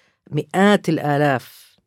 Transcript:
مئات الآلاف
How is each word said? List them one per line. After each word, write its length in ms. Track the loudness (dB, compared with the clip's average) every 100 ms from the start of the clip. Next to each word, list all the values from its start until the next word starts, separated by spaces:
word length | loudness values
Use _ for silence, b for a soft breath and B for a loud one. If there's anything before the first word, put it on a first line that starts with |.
| b b -10
مئات 580 | -10 -4 0 2 2 0
الآلاف 880 | -4 -2 0 0 -2 -6 -20 _ _